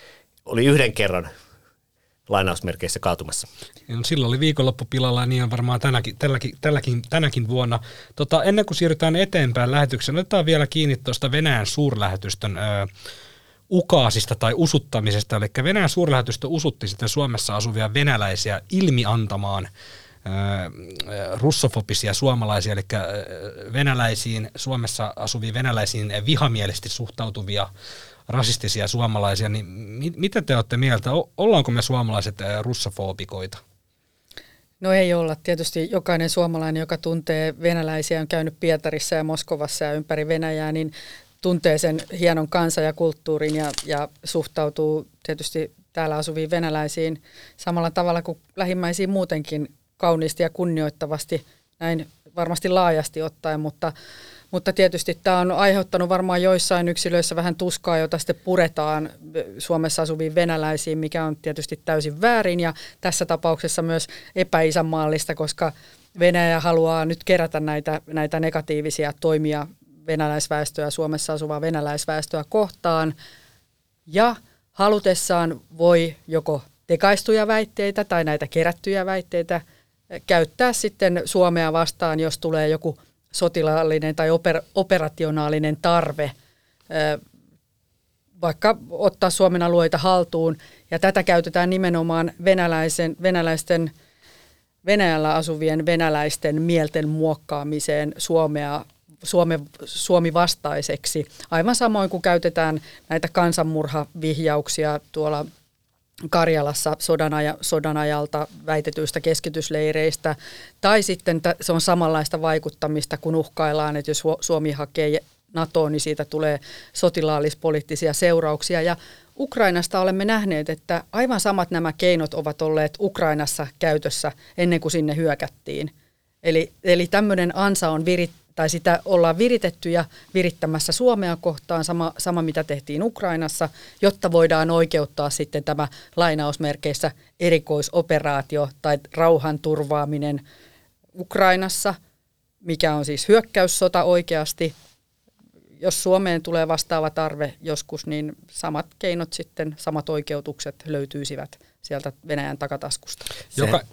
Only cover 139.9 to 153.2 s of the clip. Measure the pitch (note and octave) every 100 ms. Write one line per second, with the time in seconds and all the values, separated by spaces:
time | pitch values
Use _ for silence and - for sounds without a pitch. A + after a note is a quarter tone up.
139.9 | D3+ D3 D3 D3 C#3+ - - - _ _
140.9 | _ _ F#3 F3+ G3 F#3 F#3 F#3+ - G3+
141.9 | F3 _ _ _ _ _ _ F3 D#3 D#3+
142.9 | D3+ C#3+ C#3 - A3 - G3+ F#3 - F3+
143.9 | F3+ D3+ F3 E3+ D#3+ D3+ - E3 - _
144.9 | _ _ _ _ _ _ _ _ - F#3
145.9 | - F#3 F#3 F#3+ E3 E3 E3 D#3+ D#3 -
146.9 | E3 D#3 D#3+ D3+ D3 C#3+ - D#3+ D3+ -
147.9 | D#3 - D3+ D3+ - _ - E3+ D#3+ -
148.9 | - F#3 E3+ E3 - - - D#3 D3+ D#3+
149.9 | D3+ D3 D3+ D3 D3 D3 C#3+ D3 - D#3+
150.9 | D3 C#3 C#3+ C#3 C3+ D3 - _ _ -
151.9 | C#3 C#3 - D#3 D3 C#3+ C#3 C#3+ C#3 C#3
152.9 | - - -